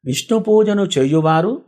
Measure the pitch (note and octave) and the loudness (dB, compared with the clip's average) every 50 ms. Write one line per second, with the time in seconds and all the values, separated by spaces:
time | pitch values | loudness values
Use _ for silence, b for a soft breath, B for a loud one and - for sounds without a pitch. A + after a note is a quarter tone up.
0 | _ C3 A#2+ - - - A3+ A3+ - G#3+ G#3+ G#3+ G#3+ G#3+ G#3 G3+ G3 F#3+ - C#3+ | _ -6 -8 -8 -4 -2 -2 -2 0 2 2 2 4 2 0 -2 -2 -2 0 0
1 | C3 C#3 D3+ D#3+ D#3 D#3+ D#3+ D#3+ E3 G3+ B3+ D#4 - | 0 2 0 0 2 2 0 0 0 -2 -4 -8 -12